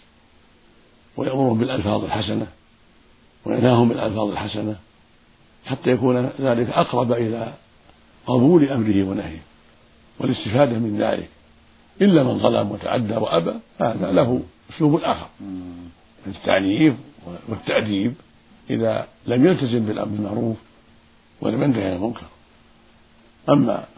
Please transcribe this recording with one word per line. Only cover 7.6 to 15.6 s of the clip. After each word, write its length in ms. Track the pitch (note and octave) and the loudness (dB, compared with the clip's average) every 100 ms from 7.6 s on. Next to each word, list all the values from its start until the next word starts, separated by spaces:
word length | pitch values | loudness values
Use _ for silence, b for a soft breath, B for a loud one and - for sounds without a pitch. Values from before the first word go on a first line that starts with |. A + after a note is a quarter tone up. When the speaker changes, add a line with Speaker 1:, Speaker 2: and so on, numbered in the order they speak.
| _ _ _ _ _ _ - | _ _ _ _ _ _ -2
Speaker 1:
قبول 380 | B2+ C3 F3 | 4 6 6
أمره 380 | C#3 C3+ G#2+ G2 | 4 0 2 2
ونهيه 400 | F#2+ G2+ E2 D#2+ - _ _ _ _ _ _ - | 2 -2 -6 -12 -18 _ _ _ _ _ _ -6
والاستفادة 600 | - B2 A2 A#2 C#3 A2+ | -4 -2 -2 2 2 2
من 200 | A2+ G#2 | -2 -2
ذلك، 280 | A2 G2 E2 _ _ _ _ _ _ - | -2 -2 -6 _ _ _ _ _ _ 2
إلا 220 | G3+ E3 | 4 6
من 160 | B2+ G2+ | 4 2
ظلم 340 | A2+ A#2 G#2 | 2 2 -2
وتعدى 440 | G#2 - A2 G#2+ A2+ | -4 -4 -2 -2 -2
وأبى، 380 | A2 E3+ E3+ A#3 - - | 0 0 -2 -6 -12 -4
هذا 320 | A#2 A2 - | -2 -2 0
له 300 | F3 B2 B2+ - _ _ | 2 2 0 -4 _ _
أسلوب 300 | - D3+ D#3+ | 0 2 2
آخر 280 | - A2+ - - | 0 -4 -6 -16
Speaker 2:
مم. 60 | G2+ F#2 | -12 -12